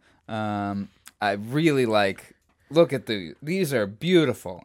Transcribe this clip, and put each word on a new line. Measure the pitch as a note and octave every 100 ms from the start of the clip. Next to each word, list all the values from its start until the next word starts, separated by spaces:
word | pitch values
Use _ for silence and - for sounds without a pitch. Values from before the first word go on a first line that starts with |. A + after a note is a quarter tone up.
| _ _ -
Um, | A2 G#2+ G#2 G2+ G2+ G2 _ - -
I | G#2
really | G2+ A2 C#3+ E3 C#3 A#2+
like, | G#2+ G2 F#2+ - _ _ _ -
look | D3+ E3
at | C3 -
the, | G#2 E2 -
these | D3 F#3+ E3
are | B2+ G2+
beautiful. | A2 E3 F3+ C#3+ A2 F#2 F2+